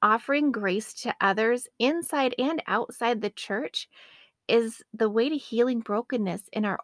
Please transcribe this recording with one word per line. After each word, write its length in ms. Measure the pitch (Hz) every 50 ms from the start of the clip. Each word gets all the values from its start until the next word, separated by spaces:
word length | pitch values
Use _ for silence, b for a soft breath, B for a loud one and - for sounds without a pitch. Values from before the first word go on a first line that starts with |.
offering 500 | - 208 214 233 - - 277 294 302 294
grace 420 | 240 220 208 196 185 202 220 - -
to 200 | - - 240 - -
others 460 | - 196 190 208 220 226 240 247 - - _ _
inside 560 | 220 254 311 339 339 - - 294 269 254 262 -
and 240 | - 277 330 302 - -
outside 540 | 190 214 - - - - - 233 240 220
the 80 | 208 208
church 580 | - - - - 208 208 262 - - - - - B B B B B B B B B B _ -
is 360 | - 233 233 220 226 - - _ -
the 160 | 220 226 214
way 200 | 208 226 233 285
to 80 | 320 285
healing 420 | - - - 220 240 254 254 233
brokenness 680 | 226 - 208 214 240 - - 247 208 190 170 196 - -
in 140 | - - 214
our 140 | 208 190 -